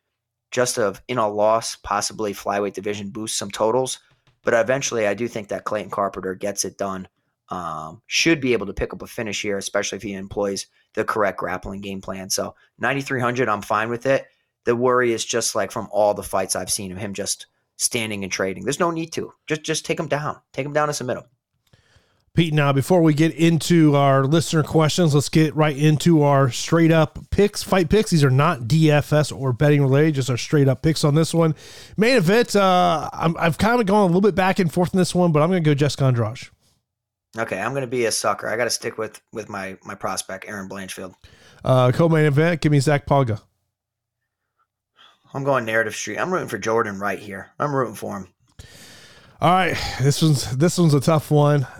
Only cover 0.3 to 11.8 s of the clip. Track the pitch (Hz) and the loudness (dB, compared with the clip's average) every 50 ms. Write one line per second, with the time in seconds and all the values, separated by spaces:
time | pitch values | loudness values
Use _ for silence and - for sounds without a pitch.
0.3 | _ _ _ _ - 123 127 123 - 123 110 98 92 - - - 123 123 110 104 | _ _ _ _ -2 0 0 0 0 -2 -2 -2 -2 -6 -8 -6 -4 -2 -2 -2
1.3 | 104 104 104 107 110 113 113 - - - - - 101 104 104 - 104 - 110 104 | 0 2 2 4 4 2 0 -4 -10 -10 -6 -4 -4 -2 -2 -4 -6 -6 -6 -6
2.3 | 98 - - 104 101 101 104 98 - 95 95 104 104 104 101 98 101 110 110 113 | -6 -6 -6 -4 -2 -2 -2 -4 -4 -6 -6 -6 -6 -6 -8 -12 -10 -10 -10 -8
3.3 | - - 104 101 - - 107 110 113 131 131 127 - - _ _ _ _ _ _ | -8 -8 -8 -8 -4 -2 0 0 2 0 0 -2 -6 -12 _ _ _ _ _ _
4.3 | _ _ - 120 117 117 110 104 131 139 135 - 120 117 107 101 101 101 120 113 | _ _ -4 0 2 2 2 2 0 -2 -2 -4 -4 -2 -2 -2 -2 -2 -4 -6
5.3 | - 113 101 - 98 92 - - 107 107 95 98 - 107 98 95 - 98 92 95 | -6 -8 -8 -8 -8 -8 -6 -6 -6 -6 -6 -6 -4 -4 -4 -4 -4 -6 -8 -8
6.3 | 90 92 - 101 101 - - 95 - - 98 98 95 92 95 - _ _ _ _ | -8 -6 -6 -8 -6 -6 -6 -8 -6 -8 -8 -6 -6 -8 -12 -14 _ _ _ _
7.3 | _ _ _ - 95 90 87 82 80 78 78 78 - - _ - - - - 165 | _ _ _ -12 -10 -10 -8 -8 -10 -10 -12 -14 -16 -18 _ -6 -2 0 2 2
8.3 | 165 147 135 127 117 104 101 98 95 - 120 117 - 95 98 95 - - 117 104 | 0 0 0 0 0 0 -2 -6 -8 -8 -8 -8 -8 -12 -16 -14 -10 -10 -8 -8
9.3 | 98 - - 104 98 98 95 - - 101 98 - - 98 101 101 98 95 95 98 | -8 -8 -6 -6 -6 -6 -6 -6 -4 -4 -4 -4 -8 -10 -10 -10 -10 -10 -12 -10
10.3 | - 107 101 101 98 95 - - _ _ _ _ - 107 107 - - 110 104 95 | -6 -4 -4 -4 -4 -6 -10 -12 _ _ _ _ -6 -6 -4 -4 -2 0 0 -2
11.3 | 92 - - 87 90 92 - 101 98 98 | -2 -4 -6 -8 -8 -8 -10 -10 -12 -12